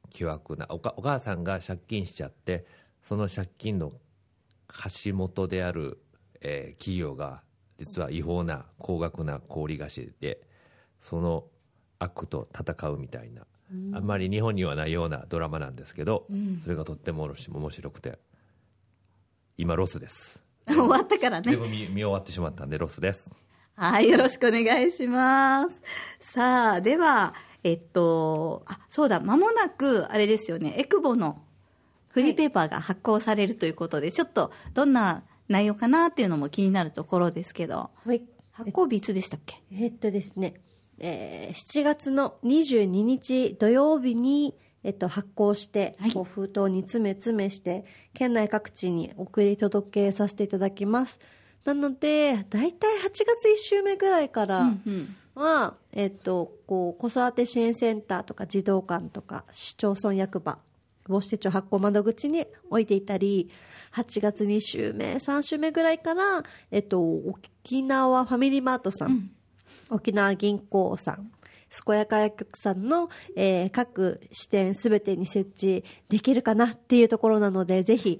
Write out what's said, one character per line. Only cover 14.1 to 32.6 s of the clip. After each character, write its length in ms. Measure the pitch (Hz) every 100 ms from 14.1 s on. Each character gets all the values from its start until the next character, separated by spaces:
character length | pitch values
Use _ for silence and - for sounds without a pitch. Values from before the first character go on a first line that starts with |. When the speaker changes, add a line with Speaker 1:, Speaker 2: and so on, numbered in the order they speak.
| 98
Speaker 1:
り 100 | 92
日 120 | 104
本 120 | 113
に 100 | 101
は 120 | 90 71
な 100 | 78
い 60 |
よ 140 | 82 85
う 40 |
な 160 | 69 64
ド 120 | 82
ラ 100 | 80
マ 80 | 78
な 120 | 69
ん 60 | 64
で 80 |
す 120 | - -
け 100 | 78
ど、 220 | 110 -
Speaker 2:
う 40 | 202
ん。 260 | 202 180
Speaker 1:
そ 80 | 85
れ 60 | 80
が 100 | 78
と 80 |
っ 40 | 76
て 140 | -
も 120 | 78
お 40 | 78
も 80 | 67
し-、 140 | -
面 180 | 76 76
白 180 | - 71
く 100 | -
て、 200 | - - _ _ _ _ _ _ _ _ _ _ _ _ _ -
今 180 | 85 82
ロ 120 | 92
ス 120 | -
で 80 | -
す。 320 | - - - _
Speaker 2:
<laughs> 160 | _ -
終 120 | 302
わ 180 | 247 -
っ 80 | -
た 100 | 415
か 140 | 254
ら 100 | 175
ね。 100 | 226
Speaker 1:
全 80 | -
部 80 | 113
見、 220 | 107 98
見 60 | 98
終 80 | 107
わ 140 | 98
っ 40 |
て 80 | -
し 80 | 90
ま 100 | 82
っ 40 |
た 100 | 71
ん 60 | 71
で 80 | 78
ロ 100 | 82
ス 140 | -
で 100 | 90
す。 200 | 95 - - _ _ _
Speaker 2:
は 280 | - 175 208
い、 60 | 226
よ 120 | 359
ろ 100 | 254
し 80 | -
く 100 | 240
お 40 |
願 360 | 226 226 254 269
い 40 |
し 160 | 339 247
ま 600 | 247 262 269 269 269 339
す。 140 | - - - - - -
さ 420 | 254 247 254 226
あ、 80 | 180
で 140 | 196 311
は、 380 | 330 247 185 - - -
え 100 | 175
っ 60 | 165 -
と、 720 | 180 170 165 160 156 165 - -
あ、 120 | - _
そ 180 | - 285
う 40 |
だ、 100 | 180
間 160 | 196 269
も 160 | 415
な 160 | 453 381
く、 380 | - 277 226 -
あ 40 | 214
れ 120 | 208
で 100 | 214
す 140 | 214
よ 80 | 165
ね、 160 | 151 127
エ 60 | 269
ク 160 | 392
ボ 140 | 302 233
の 260 | 160 - - _ _ _ _ _ _
フ 120 | 254
リ 120 | 285
ー 40 | 320
ペ 80 | 302
ー 60 |
パ 100 | 208